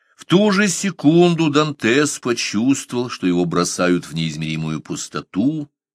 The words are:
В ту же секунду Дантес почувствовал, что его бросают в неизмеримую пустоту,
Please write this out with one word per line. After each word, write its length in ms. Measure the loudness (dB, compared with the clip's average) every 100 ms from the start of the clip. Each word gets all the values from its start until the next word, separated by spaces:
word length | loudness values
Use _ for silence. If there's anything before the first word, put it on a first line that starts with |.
| _ _
В 80 |
ту 260 | 0 2 4
же 160 | 2 0
секунду 840 | 0 -6 0 4 6 4 4 2
Дантес 680 | 2 0 -2 0 2 0 -2
почувствовал, 920 | -4 -4 -2 -2 0 0 -2 -6 -6
что 160 | -4 0
его 180 | 0
бросают 640 | 0 0 -2 0 0 0 -2
в 80 |
неизмеримую 680 | -6 -6 -4 -6 -4 -4 -6
пустоту, 880 | -8 -10 -8 -12 -8 -2 -2 -2 -8 _ _